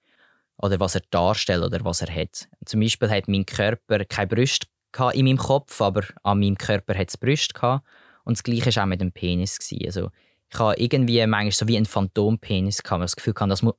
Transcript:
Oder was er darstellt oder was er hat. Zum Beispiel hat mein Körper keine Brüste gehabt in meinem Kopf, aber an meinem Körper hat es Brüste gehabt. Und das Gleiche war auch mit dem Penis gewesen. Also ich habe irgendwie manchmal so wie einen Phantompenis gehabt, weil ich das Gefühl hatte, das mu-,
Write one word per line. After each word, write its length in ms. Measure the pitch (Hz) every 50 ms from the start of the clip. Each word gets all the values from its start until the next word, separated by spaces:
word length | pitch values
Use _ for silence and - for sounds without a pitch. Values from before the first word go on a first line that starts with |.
| _ _ _ _ _ _ _ _ _ _ _ -
Oder 200 | 104 98 98 87
was 160 | 98 92 -
er 80 | 90 - _
darstellt 560 | - 87 87 92 107 - - - 92 87 87
oder 180 | - - 82 -
was 160 | 87 85 - -
er 120 | - 82
hat. 360 | 80 78 - - - - - _ - -
Zum 140 | - - 107
Beispiel 280 | 110 113 - - 120 104
hat 200 | 107 98 - -
mein 180 | 101 98 95
Körper 580 | - - - 101 107 113 - _ - 110 101 101
keine 240 | - - - 101 90
Brüste 380 | 113 110 127 135 - - - - _ _ _ _ -
gehabt 220 | - 127 123 -
in 120 | - 131
meinem 120 | 131 131 127
Kopf, 420 | - - 135 139 - - - -
aber 220 | 110 98 95 107 95 - - - -
an 160 | 101 101 101
meinem 180 | 101 101 98 -
Körper 380 | - - 104 95 - - 95 95
hat 120 | 92 -
es 60 | -
Brüste 380 | - - 123 147 151 - - -
gehabt. 320 | - - 120 131 143 - _ _ - _ _ _ _ -
Und 140 | - 113 -
das 40 | -
Gleiche 320 | - 120 117 117 123 110
war 80 | 113 98
auch 40 | 95
mit 120 | 92 90
dem 120 | 95 90 -
Penis 460 | - 87 87 90 90 92 98 - -
gewesen. 280 | - - - - -
Also 240 | - 92 92 92 92 - _ _ _ _ _ _ _
ich 80 | - -
habe 160 | 117 107 - -
irgendwie 440 | 117 117 147 135 127 117 117 117 113
manchmal 260 | 110 110 104 104 104 101
so 160 | - 107 110
wie 80 | 117
einen 100 | 107 110
Phantompenis 960 | - - 107 98 92 - 107 101 107 113 - - - 104 92 95 98 101 - -
gehabt, 160 | - 98 85
weil 80 | 90
ich 60 | 90 -
das 40 |
Gefühl 180 | - - - 101 -
hatte, 120 | 104 98
das 120 | 98 - 113
mu-, 120 | 113 -